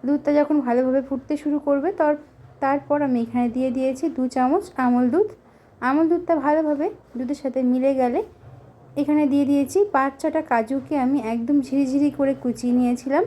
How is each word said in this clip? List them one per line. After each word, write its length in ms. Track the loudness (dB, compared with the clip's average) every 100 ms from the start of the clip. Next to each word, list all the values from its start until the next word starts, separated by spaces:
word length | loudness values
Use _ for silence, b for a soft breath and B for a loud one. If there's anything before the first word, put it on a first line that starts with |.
দুধটা 280 | 0 0 2
যখন 220 | 2 4 2
ভালোভাবে 420 | 2 0 2 0
ফুটতে 320 | -2 -8 -4 -4
শুরু 200 | -2 -2
করবে 300 | 0 0 0
তর-, 320 | 0 0 0 -6 -20 -20 -4
তারপর 380 | -2 -2 0 -2
আমি 160 | 0 0
এখানে 260 | -2 -2 -2
দিয়ে 200 | -2 -2
দিয়েছি 340 | 0 -2 -2 -4
দু 140 | -2 -2
চামচ 380 | 0 2 0 -2 -2
আমল 300 | 2 2 2
দুধ। 200 | 2 0 -4 b b b b
আমল 240 | 0 2 2
দুধটা 240 | 0 0 0
ভালোভাবে 520 | 2 2 2 -2 -4 -6 -14 -10
দুধের 240 | -6 -4
সাথে 160 | -4 -2
মিলে 280 | 0 2 2 2
গেলে 240 | 0 0 -6 -14 -20 -20 -20 -20 -10 -4
এখানে 280 | 0 2 2
দিয়ে 180 | 2 2
দিয়েছি 320 | 2 2 0 2
পাঁচ 200 | 2 0 -2
ছটা 220 | -2 -2
কাজুকে 520 | 0 -2 0 -6 -4 -2
আমি 200 | 0 0
একদম 340 | -2 -4 0 0
ঝিরিঝিরি 480 | 0 -2 0 2 0
করে 220 | 0 -2
কুচিয়ে 400 | 0 -4 -4 0
নিয়েছিলাম। 500 | 2 2 -2 -2 -2